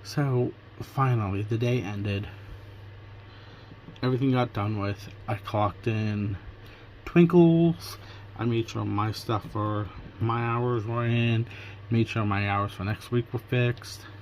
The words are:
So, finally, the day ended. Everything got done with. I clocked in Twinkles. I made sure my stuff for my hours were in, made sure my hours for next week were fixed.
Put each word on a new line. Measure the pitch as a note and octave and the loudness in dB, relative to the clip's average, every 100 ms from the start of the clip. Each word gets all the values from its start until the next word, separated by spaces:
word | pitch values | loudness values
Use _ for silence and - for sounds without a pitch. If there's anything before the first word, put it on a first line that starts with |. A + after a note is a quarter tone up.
So, | - - C#3 B2 B2 - - - | -4 -2 2 2 0 -2 -18 -16
finally, | - - C3 A#2+ G#2 G2 | -8 0 4 4 2 -2
the | G#2 A2+ | 0 0
day | A#2+ B2 | 2 0
ended. | F#2 G#2 G#2 G2+ G#2 - - - - - - - - - - - - - - - - - | -2 -4 -2 -2 -4 -12 -16 -16 -16 -16 -16 -16 -18 -18 -18 -18 -18 -18 -18 -18 -18 -4
Everything | B2 B2+ C3+ | 0 2 4
got | B2+ B2 | 4 2
done | - G#2 G#2+ | 0 -2 0
with. | G2+ G2+ - - - | -2 -4 -8 -14 -6
I | |
clocked | G#2 - G#2+ G#2 - - | -6 -2 0 0 0 -2
in | A2 G#2+ G#2 G#2 G2 - - - - - - | 0 0 0 -2 -4 -10 -16 -18 -18 -20 -16
Twinkles. | - F3 E3+ F3 E3+ E3 E3+ E3 - - - - - - | 2 6 8 10 8 8 6 4 -6 -14 -14 -16 -16 -4
I | |
made | A2+ A#2 A2 | 0 2 0
sure | A#2 | -2
my | G#2 G#2 G#2+ | -2 0 0
stuff | G#2 - G#2+ - | -2 -2 -2 -2
for | G#2+ G#2+ G#2 G#2 - - - | -4 -2 -2 -4 -8 -16 -2
my | A2+ A#2 | 0 2
hours | A#2 A#2 B2 B2 | 0 0 0 0
were | G#2+ A#2 | -2 -2
in, | A#2 A#2 A#2 A2+ A#2 - - - - | 2 4 4 2 0 -6 -14 -16 0
made | A#2 A2+ | 2 4
sure | A#2 | 2
my | G#2 G2+ G2+ | 2 2 2
hours | G2+ G2+ | 2 0
for | - | -2
next | G2 G#2+ - | -2 -2 0
week | A#2+ A#2+ | 0 0
were | A#2+ | -6
fixed. | - B2+ A#2+ A#2 - - - - | -2 2 2 0 -8 -14 -16 -18